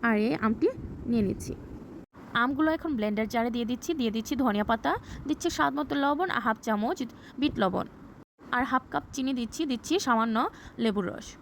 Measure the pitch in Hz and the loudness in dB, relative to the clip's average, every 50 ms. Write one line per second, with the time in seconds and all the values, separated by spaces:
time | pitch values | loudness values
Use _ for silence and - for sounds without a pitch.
0 | - 233 226 208 214 226 294 - - 220 226 - - 427 539 - - - - - | 4 4 4 4 4 2 2 2 2 0 2 4 2 2 2 0 -8 -10 -10 -8
1 | - 247 233 233 208 190 - - - - - - - - - - - - - - | -4 0 2 2 2 2 0 -2 -6 -8 -10 -10 -10 -14 -14 -14 -14 -14 -16 -16
2 | - _ _ - - - - 226 240 254 285 262 311 311 320 330 - 339 294 226 | -18 _ _ -20 -20 -4 0 2 2 2 2 2 4 4 2 2 -2 -2 -2 0
3 | 214 214 208 202 220 214 - 233 226 247 226 240 240 214 247 240 - - 339 320 | 0 0 0 0 -2 0 0 0 0 2 0 -2 -2 -2 -2 -4 -2 -4 -2 0
4 | 247 220 208 226 220 - 294 240 269 240 208 202 214 208 233 226 - 277 349 466 | 0 0 0 -2 -2 -2 0 2 2 2 4 2 2 2 2 0 2 0 -2 -2
5 | - - - - - 277 302 - - 349 - - 311 285 262 285 294 269 294 285 | -4 -8 -12 -10 -4 -4 -4 0 0 -2 0 2 2 2 2 0 -2 -2 0 2
6 | 277 285 294 285 359 370 - - 202 233 220 220 - 233 220 208 208 240 370 - | 2 2 2 2 0 0 0 0 0 0 -2 0 0 0 0 2 2 0 0 -2
7 | 262 226 - - - - - - 262 294 - - 208 185 185 - - - - - | -4 -8 -8 -16 -20 -16 -6 0 0 0 2 2 2 2 2 0 -4 -4 -10 -18
8 | - - - - - _ _ _ - - - 240 262 254 262 254 - - - - | -20 -20 -20 -20 -20 _ _ _ -8 -2 0 0 0 2 2 0 0 2 -2 -2
9 | - - - - 262 262 277 247 240 226 - - 320 285 262 226 - - 302 285 | -2 -2 -6 -2 -2 0 0 -2 -4 -4 -4 -4 -2 -2 -2 -4 0 0 0 2
10 | - 277 240 226 226 233 220 220 262 403 - - - - - - 233 226 202 202 | 4 4 4 4 4 4 2 2 2 0 -2 -8 -18 -16 -6 0 0 2 2 2
11 | 185 180 214 - - - - - | -2 -2 -4 -8 -12 -14 -16 -18